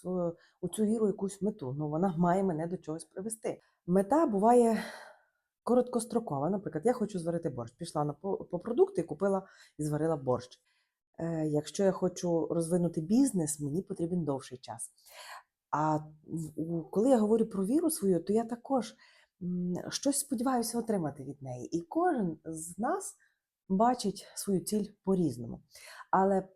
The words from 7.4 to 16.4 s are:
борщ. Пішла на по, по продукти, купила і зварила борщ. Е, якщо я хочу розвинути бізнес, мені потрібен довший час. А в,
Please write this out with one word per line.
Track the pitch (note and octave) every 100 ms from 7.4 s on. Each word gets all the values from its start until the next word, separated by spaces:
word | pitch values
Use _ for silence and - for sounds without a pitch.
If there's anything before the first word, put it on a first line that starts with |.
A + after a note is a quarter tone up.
| E3
борщ. | A#2+ A#2
Пішла | - E3+ D#3 D3
на |
по, | - G3 F#3
по | - F3
продукти, | A3 B3 F#4+ G4
купила | E3 D#3 G3 F#3+ F#3+ - - -
і |
зварила | D3+ D3 D#3+ D#3
борщ. | C3 A#2+ - - _ _ _ _ _ -
Е, | E3 E3 D#3
якщо | D3 D3 -
я | G3
хочу | F#3+ F3+ F3+ F3 E3 D#3+
розвинути | E3+ E3 F3+ E3+ E3+
бізнес, | D#3+ A3+ C#4 G3 D3+ -
мені | C#3+ D#3
потрібен | F#3+ F#3+ E3+ F3+
довший | D3+ C3+ - B2+
час. | - A2+ - _ - - - - - _ _
А | C#3+ D#3 D3+ D#3 - -
в, | E3